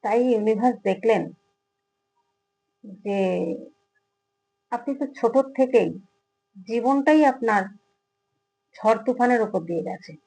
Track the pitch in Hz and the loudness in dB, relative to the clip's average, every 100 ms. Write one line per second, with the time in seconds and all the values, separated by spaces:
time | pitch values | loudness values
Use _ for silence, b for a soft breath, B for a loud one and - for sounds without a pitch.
0 | 214 226 247 226 214 214 247 233 196 190 | 0 0 2 2 0 0 0 0 -4 -2
1 | 220 214 - - _ _ _ _ _ _ | 0 0 -2 -12 _ _ _ _ _ _
2 | _ _ _ _ _ _ _ _ 214 185 | _ _ _ _ _ _ _ _ -20 -14
3 | 202 196 190 180 165 - - _ _ _ | -6 -2 0 -2 -4 -6 -12 _ _ _
4 | _ _ _ _ _ _ _ 233 254 277 | _ _ _ _ _ _ _ -8 -6 -6
5 | 277 - 226 254 269 262 254 262 170 185 | -6 -2 0 0 -2 -2 2 2 0 -6
6 | _ _ _ _ _ 196 185 226 240 277 | _ _ _ _ _ -20 -6 -2 0 0
7 | 277 311 294 254 226 208 196 - _ _ | 4 6 4 2 -2 -2 -2 -10 _ _
8 | _ _ _ _ _ _ _ - 214 220 | _ _ _ _ _ _ _ -2 2 2
9 | 220 247 247 240 214 196 170 170 151 - | 0 0 2 2 2 -2 -4 -6 -6 -10
10 | - 160 | -14 -20